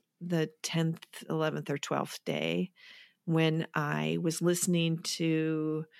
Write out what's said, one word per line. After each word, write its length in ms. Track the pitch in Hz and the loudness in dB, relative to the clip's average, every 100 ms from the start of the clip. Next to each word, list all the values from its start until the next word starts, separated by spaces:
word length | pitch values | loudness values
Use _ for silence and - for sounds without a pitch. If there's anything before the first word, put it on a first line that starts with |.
| _ _ | _ _
the 280 | 175 170 156 - | -2 0 0 -4
tenth, 420 | - 165 165 160 - - - | -4 0 0 0 -10 -18 -6
eleventh, 400 | 160 156 151 151 | 0 0 -2 -4
or 80 | 143 | -4
twelfth 460 | - 143 - - - | -2 -2 -2 -4 -4
day 460 | 76 80 87 180 - - - - _ - | -2 0 0 -2 -6 -20 -20 -20 _ 0
when 420 | 160 160 160 - 160 | 4 4 2 -2 -2
I 420 | 147 151 156 165 | 0 0 0 0
was 200 | 170 160 | 0 0
listening 580 | 165 180 - 175 165 160 | 2 2 2 2 2 0
to 880 | - - 165 160 160 160 156 156 156 - | -2 -2 0 2 2 0 -2 -2 -6 -14